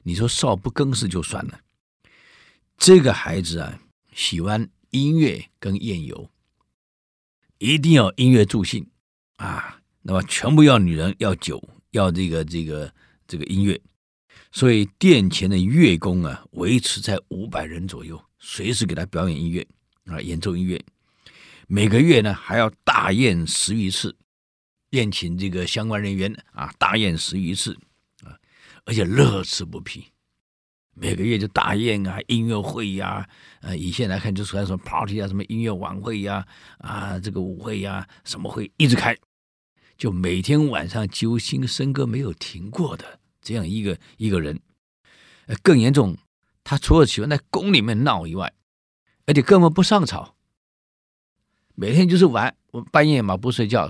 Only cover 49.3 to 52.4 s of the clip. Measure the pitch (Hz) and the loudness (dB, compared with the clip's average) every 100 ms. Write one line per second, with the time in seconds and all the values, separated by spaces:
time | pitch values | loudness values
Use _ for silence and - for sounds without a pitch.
49.3 | 143 127 190 170 160 185 208 151 90 - | 2 6 6 6 4 4 2 2 -6 -12
50.3 | _ _ _ _ _ _ _ _ _ _ | _ _ _ _ _ _ _ _ _ _
51.3 | _ _ _ _ - 98 143 185 180 180 | _ _ _ _ -8 0 4 4 6 6
52.3 | 117 | 4